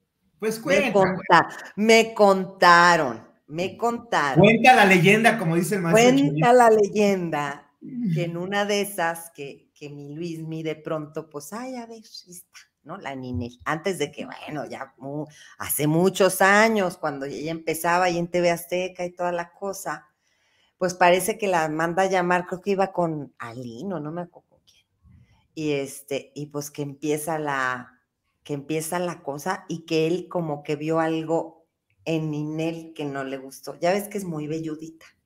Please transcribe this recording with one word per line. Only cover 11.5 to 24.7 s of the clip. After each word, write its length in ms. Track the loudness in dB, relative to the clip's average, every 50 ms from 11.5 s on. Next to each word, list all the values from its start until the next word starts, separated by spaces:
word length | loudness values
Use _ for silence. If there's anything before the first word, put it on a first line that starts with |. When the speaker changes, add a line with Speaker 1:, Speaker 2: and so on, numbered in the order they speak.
Speaker 2:
"Ay, 240 | -12 -12 -12 -10 -12
a 80 | -12 -14
ver, 140 | -14 -18 -20
está", 600 | -20 -20 -20 -20 -20 -20 -20 -20 -20 _ _ -20 -20 _ _ _
¿no? 140 | _ -16 -16
La 180 | -12 -10 -10 -10
Ninel, 440 | -10 -8 -8 -8 -8 -8 -8 -12 _ -8
antes 320 | -6 -6 -4 -4 -4 -4 -2
de 120 | -4 -6
que, 140 | -6 -10 -14
bueno, 400 | -14 -14 -16 -14 -10 -10 -10 -10
ya 300 | -10 -10 -12 -14 -14 _
mu-, 300 | _ -12 -10 -8 -8 -10 -10 -14 -20 -20 -20 -16 -12
hace 280 | -10 -8 -4 -2 0
muchos 540 | 2 2 4 2 2 2 2 2 2 2 2
años, 560 | 4 4 6 6 4 4 2 0 -2 -2 -4
cuando 300 | -6 -6 -6 -6 -6 -8
ella 240 | -10 -8 -8 -8 -8
empezaba 560 | -8 -6 -4 -4 -4 -2 0 0 2 2 2
ahí 100 | 2 0
en 120 | -2 -2 -2
T 120 | 0 0
V 100 | 2 2
Azteca 540 | 0 -2 -4 -6 -6 -4 -4 -6 -8 -8 -10
y 80 | -10
toda 200 | -8 -6 -6 -4
la 200 | -4 -6 -8 -10
cosa, 540 | _ _ -10 -10 -10 -8 -10 -10 -10 -10 -14 _ _ _ _ _ _ _ _ _ _ _ _ _ _ -4
pues 160 | -4 -4 0
parece 420 | 4 4 6 6 4 2 -2 -4
que 100 | -2 -2
la 220 | 0 0 0 0 0
manda 360 | -2 -2 -2 0 0 0 0
a 40 | 2
llamar, 380 | 2 0 2 2 2 0 0
creo 160 | -4 -8 -6
que 80 | -4 -2
iba 200 | 0 0 0 -2
con 440 | -2 -2 -2 -2 -4 -6 -10 -12 _ -16
Alino, 640 | -16 -14 -12 -12 -12 -12 -12 -12 -10 -8 -8 -8
no 100 | -8 -8
me 100 | -10 -10
acuerdo 260 | -12 -12 _ -20 _ _
con 120 | _ _ _
quién. 220 | _